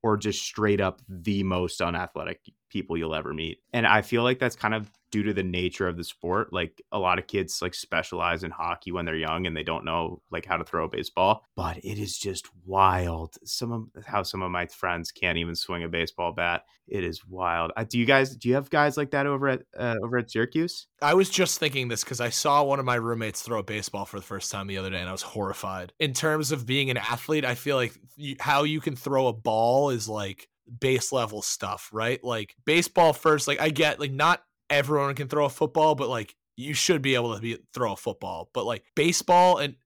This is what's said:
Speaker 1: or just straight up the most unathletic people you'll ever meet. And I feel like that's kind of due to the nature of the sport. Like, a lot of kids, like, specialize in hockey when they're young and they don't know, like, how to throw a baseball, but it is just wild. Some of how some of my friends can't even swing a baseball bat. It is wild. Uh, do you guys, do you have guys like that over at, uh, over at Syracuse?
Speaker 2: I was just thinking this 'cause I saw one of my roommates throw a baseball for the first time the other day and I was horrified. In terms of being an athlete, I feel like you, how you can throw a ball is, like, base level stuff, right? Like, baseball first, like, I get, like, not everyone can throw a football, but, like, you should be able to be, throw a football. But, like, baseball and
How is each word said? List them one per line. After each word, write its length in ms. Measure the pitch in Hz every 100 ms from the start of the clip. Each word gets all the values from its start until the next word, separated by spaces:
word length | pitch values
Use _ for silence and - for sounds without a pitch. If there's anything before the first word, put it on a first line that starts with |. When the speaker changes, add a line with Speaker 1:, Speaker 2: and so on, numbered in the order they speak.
Speaker 1:
or 120 | 117 107
just 280 | 107 95
straight 380 | - - 107 101
up 200 | 95 - -
the 320 | 95 85 101
most 400 | 95 92 90 -
unathletic 600 | 87 85 90 - - - - _ _
people 280 | 104 - 85
you'll 180 | 80 78
ever 180 | 73
meet. 260 | 78 80 - _
And 140 | 120 113
I 160 | 107
feel 180 | 104 117
like 160 | 120 127
that's 180 | 123 -
kind 200 | 107 110
of 160 | 104 _ _
due 120 | 107
to 100 | 104
the 100 | 98
nature 460 | 92 90 90 - 92
of 80 | 85
the 80 | 85
sport. 480 | - 85 92 110
Like, 280 | 90 85 _ -
a 40 | 107
lot 220 | 92 90
of 80 | -
kids, 340 | 101 90 -
like, 120 | 90
specialize 720 | - - - 113 90 87 85 87
in 60 |
hockey 420 | - 82 87 -
when 100 | 90
they're 100 | 85
young 320 | 80 80 82 90
and 120 | 80
they 60 |
don't 200 | 78 80
know, 380 | - 82 82 85 _
like, 140 | 82 87
how 100 | 87
to 80 |
throw 220 | 82 87 80
a 40 |
baseball, 540 | - 82 - 92 110 _
but 260 | - 85 82
it 200 | - 104
is 180 | 101 -
just 300 | 101 92 - 92 87
wild. 680 | 95 95 92 87 82 80 -
Some 300 | - - 120
of 320 | 117 113 - 107
how 180 | 104
some 180 | 92 98
of 100 | 92
my 160 | 90 87
friends 440 | - 92 87 82
can't 260 | - 92 82
even 160 | 85
swing 300 | 85 - 87
a 60 | 85
baseball 420 | 85 82 - 87
bat. 320 | 82 87 87 _ _ _
It 160 | 101
is 240 | 87 85 -
wild. 460 | 92 90 85 85 107
Uh, 80 |
do 160 | 113 120
you 60 | 117
guys, 320 | 135 131 -
do 100 | 120
you 80 | 131
have 140 | 135
guys 260 | 156 147 135
like 160 | 143
that 140 | 143 139
over 240 | 139 139
at, 140 | 131 - -
uh, 200 | 120 113
over 160 | 110 123
at 140 | 117
Syracuse? 560 | 110 117 160 170 - - _
Speaker 2:
I 120 | 147
was 160 | 175 190
just 300 | - 180 -
thinking 300 | 156 135 123
this 160 | 113 -
'cause 160 | 120
I 80 | 120
saw 340 | - 156 143
one 160 | 143 139
of 60 | 127
my 100 | 120
roommates 460 | 113 117 110 101
throw 180 | - 113
a 40 |
baseball 420 | 98 107 98 101 98
for 120 | 104
the 80 | -
first 240 | 98 -
time 180 | 104 98
the 100 | 98
other 140 | 95
day 100 | 95
and 80 | 90
I 20 |
was 120 | 95
horrified. 680 | - - 95 101 98 95 90 _
In 140 | 156
terms 400 | 123 160 156 147
of 120 | 147 117
being 240 | 131 135
an 60 | 123
athlete, 480 | 104 120 - 156
I 120 | 131 123
feel 200 | - 135
like 160 | 120 - - -
you, 220 | 143 135
how 240 | 143 143
you 160 | 151 156
can 160 | 160 131
throw 320 | - 139 131
a 60 |
ball 560 | 113 113 110 117 131 143
is, 180 | 123 107
like, 400 | 107 101 98 - _ _ 117
base 320 | 135 131 -
level 300 | 131 113 104
stuff, 480 | - - 98 95 -
right? 320 | 110 113 131
Like, 320 | 123 113 104 _
baseball 480 | - 160 170 - 165
first, 340 | 143 160 151 135
like, 140 | 143
I 120 | 156
get, 280 | 147 156 -
like, 140 | 147
not 280 | 135 156 175 _ _ _
everyone 420 | 143 135 151 139
can 140 | 139 139
throw 180 | 147 143
a 40 |
football, 440 | - 156 165 156
but, 160 | 147 131
like, 260 | 123 104 - _ -
you 160 | 135
should 280 | 143 - 165
be 120 | 135
able 220 | 127 120 107
to 60 |
be, 160 | 117 117 _
throw 200 | - 120
a 20 | 98
football. 540 | - 98 95 85 87
But, 120 | - 107
like, 180 | 110 _ -
baseball 640 | 156 175 - 175 180 180
and 160 | 143 127